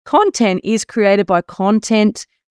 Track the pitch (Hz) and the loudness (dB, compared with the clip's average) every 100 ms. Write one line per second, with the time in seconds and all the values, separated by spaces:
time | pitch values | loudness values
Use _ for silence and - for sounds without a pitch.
0 | - 294 415 - 226 185 - 220 - - | -2 0 0 0 0 0 -2 -4 -4 0
1 | 202 196 196 180 - - 190 220 - 220 | 2 2 0 -2 -4 -4 -2 -2 0 0
2 | 208 - - _ _ | 0 -2 -12 _ _